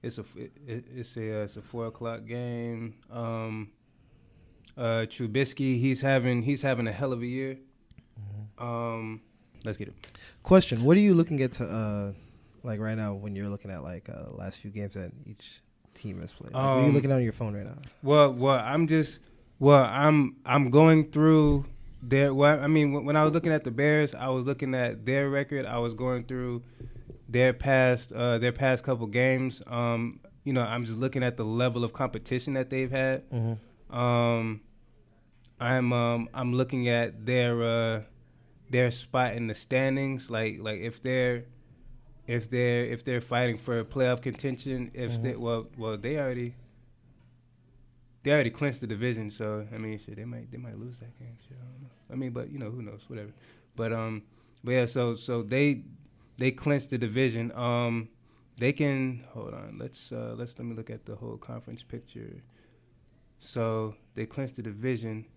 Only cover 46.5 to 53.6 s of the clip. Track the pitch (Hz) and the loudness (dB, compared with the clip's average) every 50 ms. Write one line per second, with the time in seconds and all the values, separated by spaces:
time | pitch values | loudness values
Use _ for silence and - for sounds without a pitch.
46.5 | 120 - - - _ - - _ _ _ _ - - _ - - _ _ _ _ | -8 -12 -20 -20 _ -20 -20 _ _ _ _ -20 -20 _ -20 -20 _ _ _ _
47.5 | _ _ _ _ _ - - _ _ _ _ _ _ _ _ 139 143 151 135 117 | _ _ _ _ _ -20 -20 _ _ _ _ _ _ _ _ 2 4 4 4 2
48.5 | - - 147 143 123 - - 110 110 101 117 123 120 110 110 104 104 - 113 107 | -2 -2 -4 -4 -4 -4 -8 -8 -6 -4 -2 -4 -4 -4 -6 -10 -8 -8 -6 -6
49.5 | 107 107 107 104 113 110 110 110 107 104 - - 107 107 107 120 120 120 117 120 | -6 -6 -8 -10 -12 -10 -8 -8 -10 -10 -12 -16 -14 -14 -12 -12 -12 -14 -14 -14
50.5 | 127 127 123 117 107 104 110 123 123 120 120 120 - _ 120 117 117 - _ _ | -16 -16 -14 -14 -14 -14 -14 -16 -16 -16 -20 -20 -20 _ -20 -20 -20 -20 _ _
51.5 | 131 127 123 123 127 131 135 127 _ _ _ _ 127 131 135 127 120 123 120 - | -20 -20 -20 -20 -20 -20 -20 -20 _ _ _ _ -10 -10 -8 -8 -8 -10 -10 -10
52.5 | 143 139 127 104 113 123 117 104 107 101 - _ 110 113 104 104 104 - - - | -12 -12 -10 -10 -10 -10 -12 -14 -14 -18 -18 _ -14 -14 -14 -14 -18 -20 -20 -20
53.5 | - _ | -20 _